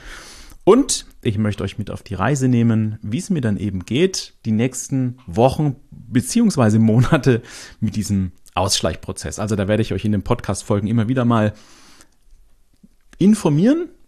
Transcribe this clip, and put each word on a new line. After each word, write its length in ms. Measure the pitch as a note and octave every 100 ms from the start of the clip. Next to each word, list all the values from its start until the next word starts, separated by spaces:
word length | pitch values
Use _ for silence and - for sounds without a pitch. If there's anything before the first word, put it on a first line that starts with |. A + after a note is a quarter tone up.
| - - - - - -
Und 420 | - A#3+ C#4 - - -
ich 160 | - F#2+
möchte 240 | A2 G2
euch 140 | G2 -
mit 140 | G2
auf 120 | F#2+
die 100 | -
Reise 340 | F#2+ G2+ C#3+ B2+
nehmen, 500 | A#2+ A#2 A2 A2 A2
wie 160 | G#2+ B2
es 120 | -
mir 120 | F3
dann 160 | A2+ G2+
eben 280 | G2+ F#2 -
geht, 480 | A#2 F#3 - - _ A#2
die 80 |
nächsten 640 | A2 B2+ - - C3 B2+ B2 -
Wochen 480 | E2+ B2+ - D3+ B2+ -
beziehungsweise 880 | - - A2+ - A#3 A#3 - A2+ A2
Monate 640 | A2+ A2 A#2+ D#3 C3+ A2+ - - - -
mit 160 | A2 G#2+
diesem 340 | G2+ G2 F#2 - - -
Ausschleichprozess. 840 | F#2+ - E2+ D#2+ - G2 D#2 -
Also 180 | G#2 G#2
da 100 | G2
werde 140 | G#2+
ich 100 | A2
euch 140 | F#2+ G#2+
in 80 |
den 100 | G#2
Podcast-Folgen 640 | - A#2+ - G2 - G2+ G2+
immer 220 | A#2 G#2+
wieder 160 | C3 A#2+
mal 260 | A#2 G#2+ G#2+ - - - - - _ _ - _ _ _ _ - _ _ -
informieren 720 | F#3+ A3 F3+ D3 G#3 D#4+ F4 -